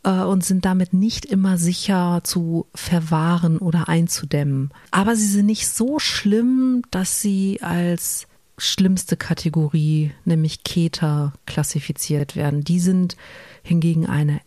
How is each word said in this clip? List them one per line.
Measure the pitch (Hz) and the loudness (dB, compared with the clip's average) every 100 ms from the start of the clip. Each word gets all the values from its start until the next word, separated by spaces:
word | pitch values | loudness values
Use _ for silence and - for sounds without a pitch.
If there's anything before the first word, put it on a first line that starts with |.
äh, | 196 185 | 0 0
und | 185 190 | 2 0
sind | 180 190 | 2 0
damit | 185 185 180 | 2 2 2
nicht | 185 214 - - | 2 0 -2 -2
immer | 196 190 180 | 0 2 2
sicher | 170 180 - 185 175 175 | 0 0 0 0 2 0
zu | - 180 165 165 - | -2 -4 -2 -4 -6
verwahren | - - 175 160 160 165 175 170 160 | -12 -2 -2 0 0 2 2 2 2
oder | 180 165 156 | 2 0 2
einzudämmen. | 165 165 - 143 147 143 135 139 - - | 0 0 -2 -2 0 0 -2 -4 -8 -4
Aber | 190 202 | 0 2
sie | 226 208 | 2 2
sind | 202 202 | 2 2
nicht | 220 - | 0 -4
so | - 240 302 | -2 -2 -2
schlimm, | - - 202 214 240 262 254 247 - | -2 -2 2 2 4 2 2 0 -2
dass | 185 190 - | -4 -2 -2
sie | 208 190 196 196 | 0 0 0 -2
als | 175 170 175 170 - - - _ _ - | -4 -2 0 -2 -4 -8 -10 _ _ -8
schlimmste | - - 185 185 - 170 | -4 2 2 2 0 -4
Kategorie, | - 165 165 160 151 160 151 156 151 - | -2 -2 -2 0 0 2 2 2 0 -4
nämlich | - 160 156 - | 0 2 0 -4
Keter, | - - 165 - 156 147 147 - - | -4 0 0 0 -2 0 -2 -6 -8
klassifiziert | - 147 156 - 143 - 151 143 | -4 -2 -4 -6 -8 -2 -2 -2
werden. | 151 147 147 | -2 -2 -2
Die | 151 175 | 0 2
sind | 175 185 175 - - - - - | 2 2 0 -4 -18 -20 -20 -20
hingegen | - 170 165 160 165 | -2 2 2 0 0
eine | 143 147 147 | 0 0 -2